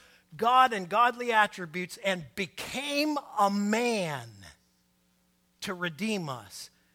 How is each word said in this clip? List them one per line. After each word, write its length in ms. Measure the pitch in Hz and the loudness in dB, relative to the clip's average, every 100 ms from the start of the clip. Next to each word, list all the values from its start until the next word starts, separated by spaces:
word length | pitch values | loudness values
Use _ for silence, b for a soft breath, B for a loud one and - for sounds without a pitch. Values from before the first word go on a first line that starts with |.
| b b b 151 | b b b -2
God 380 | 226 254 254 | 4 6 6
and 160 | 214 175 | 4 0
godly 420 | 208 240 240 240 | 4 4 2 2
attributes 680 | 220 208 - 175 165 180 - | 4 4 0 -8 -6 -8 -4
and 220 | 196 185 143 - | -2 -2 -6 -8
became 840 | 196 - - 254 285 285 311 285 - - | -8 -8 -10 -8 -4 0 0 -2 -4 2
a 100 | 202 | 2
man 800 | 202 202 214 240 220 170 139 120 104 95 - _ _ _ _ _ _ _ _ _ _ | 2 0 0 2 0 -2 -6 -10 -18 -20 -20 _ _ _ _ _ _ _ _ _ _
to 140 | - 180 | -10 -6
redeem 520 | 175 151 220 208 156 | -6 -4 -4 -4 -4
us. 440 | 123 104 - - _ _ | -8 -10 -16 -18 _ _